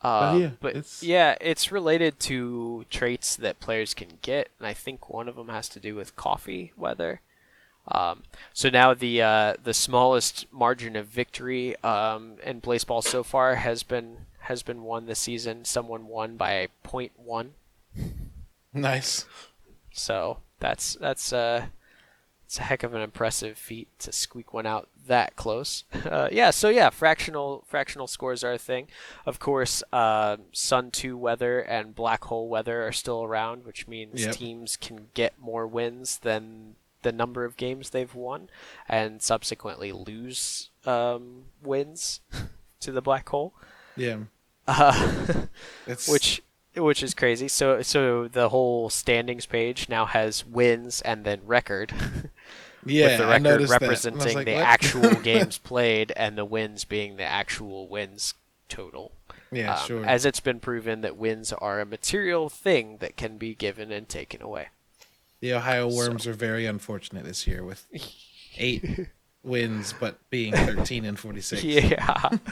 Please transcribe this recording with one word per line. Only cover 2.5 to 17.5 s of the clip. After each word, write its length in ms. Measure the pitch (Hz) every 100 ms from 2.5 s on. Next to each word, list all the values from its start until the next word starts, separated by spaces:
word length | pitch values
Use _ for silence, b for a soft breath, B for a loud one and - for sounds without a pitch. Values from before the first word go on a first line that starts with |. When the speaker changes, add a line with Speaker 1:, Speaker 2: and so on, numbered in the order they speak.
| 120 117 117 107
Speaker 2:
traits 460 | - 123 120 - -
that 240 | 113 -
players 340 | - 113 107
can 240 | - 90 85
get, 260 | - 143 - -
and 80 | 107
I 80 |
think 340 | 104 - 131 -
one 200 | 113 120
of 100 | 120
'em 100 | 117
has 200 | 110 110
to 100 | -
do 140 | 107
with 220 | 107 95 -
coffee 560 | - - - 180 175 -
weather. 440 | - - 82 - _ b b b b b -
Um, 340 | - 87 87 - B B
so 140 | - 135
now 240 | 123 127
the, 280 | 127 123 117
uh, 320 | 113 107 107 -
the 120 | 120
smallest 720 | 110 - 127 127 127 - - -
margin 420 | 135 120 127 117
of 120 | 110 104
victory, 680 | 117 123 - 127 127 123 -
um, 540 | 113 104 110 110 113 110
in 160 | - 120
baseball 420 | 120 120 - 117
so 220 | - 127
far 320 | 120 135 127 120
has 260 | 113 117
been, 440 | - 123 117 117 - -
has 200 | - 123
been 200 | - 120
won 240 | 113 117 113
this 120 | 110
season. 460 | - 120 117 117
Someone 420 | 117 127 117 113 110
won 300 | 113 110 117
by 320 | 95 98 92 _
point 260 | - 131 123 -
one. 380 | 120 113 123